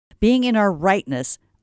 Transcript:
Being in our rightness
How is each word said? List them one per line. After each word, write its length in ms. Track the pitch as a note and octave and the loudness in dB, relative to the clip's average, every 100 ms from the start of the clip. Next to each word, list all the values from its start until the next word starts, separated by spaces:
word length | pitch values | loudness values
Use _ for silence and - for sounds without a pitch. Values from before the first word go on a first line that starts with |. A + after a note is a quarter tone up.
| _ - | _ -2
Being 240 | G#3+ B3+ | 2 2
in 120 | B3 A3 | 2 2
our 160 | G3+ | 0
rightness 680 | E3 F3 G3 - C3 A#2+ - _ _ | 0 0 0 -2 -6 -4 -6 _ _